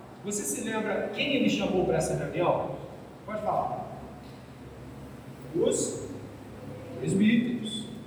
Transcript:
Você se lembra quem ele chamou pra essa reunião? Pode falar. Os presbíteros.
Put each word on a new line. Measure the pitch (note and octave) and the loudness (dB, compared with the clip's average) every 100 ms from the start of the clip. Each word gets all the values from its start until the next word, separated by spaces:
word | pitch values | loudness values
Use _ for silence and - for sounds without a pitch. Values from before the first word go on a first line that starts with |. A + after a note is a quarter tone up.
| - - G3 | -14 -10 -4
Você | G#3 | -2
se | - - A3 | -2 -2 -2
lembra | A3 G3 G3 - | 0 0 0 0
quem | - C#4+ C4 | 0 2 4
ele | G#3+ | 6
chamou | - F#3 F#3 - | 4 4 4 4
pra | D#3+ | 4
essa | - D3 | 4 2
reunião? | D3+ E3 E3+ - - - - - - - - | 0 2 4 4 2 -4 -8 -12 -14 -12 -6
Pode | G#3+ | -2
falar. | - - - - - - - - - - - - - - - - - - - - C#3 E3 | 2 2 2 -2 -6 -8 -12 -12 -14 -14 -14 -14 -14 -14 -14 -12 -12 -12 -14 -12 -4 2
Os | A3 - - - - - - - - - - - - - | 4 4 0 -2 -6 -8 -12 -14 -14 -14 -12 -12 -10 -4
presbíteros. | - F#3+ G#3+ - - - - - - - | 2 6 8 6 4 0 -2 -6 -8 -10